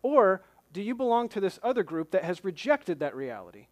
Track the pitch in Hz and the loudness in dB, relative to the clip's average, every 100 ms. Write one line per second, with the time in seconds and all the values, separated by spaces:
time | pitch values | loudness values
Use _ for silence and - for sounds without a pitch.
0 | 254 285 202 190 - _ _ 160 202 240 | 6 6 6 4 -4 _ _ -8 -6 -2
1 | 254 233 233 214 196 - 240 254 170 160 | 2 2 0 -2 -2 -2 -2 -2 -2 -4
2 | 160 - 165 175 190 165 247 285 - 156 | -2 -2 -2 -4 -6 -8 -2 -2 -2 -4
3 | 143 127 135 110 90 101 110 | -4 -6 -10 -10 -14 -20 -20